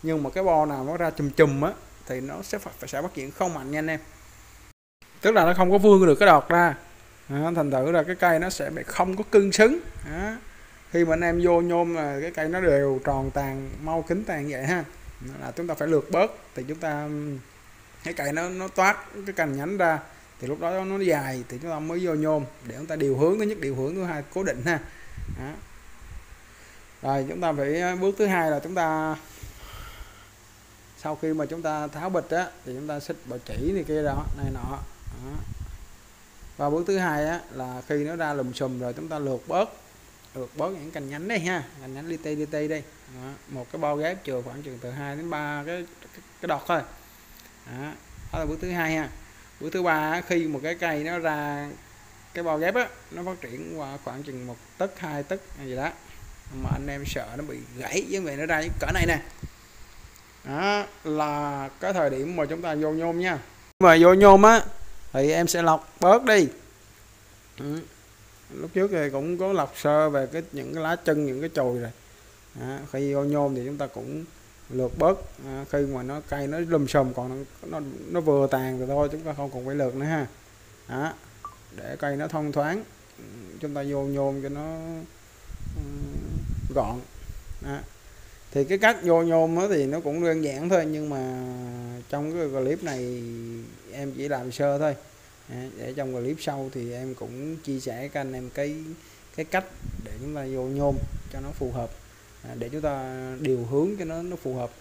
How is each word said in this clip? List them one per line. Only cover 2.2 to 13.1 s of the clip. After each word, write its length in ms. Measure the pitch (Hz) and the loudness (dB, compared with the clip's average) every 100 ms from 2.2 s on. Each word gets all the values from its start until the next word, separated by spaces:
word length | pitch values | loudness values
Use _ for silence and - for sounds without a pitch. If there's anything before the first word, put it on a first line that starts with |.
nó 200 | 135 160 | -6 -8
sẽ 140 | 196 214 | -8 -8
phát, 140 | - - - | -8 -12 -8
sẽ 140 | 139 | -4
phát 120 | 175 | -4
triển 180 | 151 135 | -6 -10
không 220 | - 185 | -2 -2
mạnh 180 | 160 131 | -2 -4
nha 80 | 151 | -2
anh 100 | 156 | -2
em. 100 | 156 - - - - - - - _ _ _ - - | -4 -6 -20 -20 -20 -20 -20 -20 _ _ _ -20 0
Tức 100 | 196 | 4
là 140 | 220 170 | 6 6
nó 80 | |
không 180 | 180 180 | 6 6
có 60 | 202 | 8
vươn 280 | 208 196 185 | 10 12 10
được 100 | 139 | 10
cái 120 | 202 | 10
đọt 220 | 156 - | 10 8
ra. 260 | 170 175 139 - - - - - | 6 6 2 -10 -20 -20 -20 -6
Đó, 220 | 139 156 170 | -2 0 0
thành 160 | 147 | 2
thử 200 | 131 139 | 2 4
là 120 | 170 | 2
cái 120 | 156 180 | 2 2
cây 240 | 180 160 | 4 4
nó 100 | 180 | 2
sẽ 200 | - 143 | -4 -6
bị 140 | 156 - | -6 -6
không 320 | - 185 190 | 0 0 0
có 60 | 214 | 6
cân 200 | 220 196 | 6 8
xứng. 280 | 190 220 330 - - 147 | 8 8 8 -2 -10 -8
Đó. 200 | 160 208 226 - - - - - | -6 -6 -6 -14 -20 -20 -20 -4
Khi 140 | 170 165 | 2 4
mà 80 | |
anh 80 | 160 | 4
em 200 | 175 170 | 4 4
vô 180 | 175 170 | 6 6
nhôm 340 | 175 170 170 170 | 6 2 2 0
là 220 | 147 139 | -2 -2
cái 100 | 160 | -4
cây 180 | 170 156 | -2 -2
nó 120 | 180 | 2
đều 400 | 185 139 139 131 | 6 6 4 2
tròn 280 | 139 | 0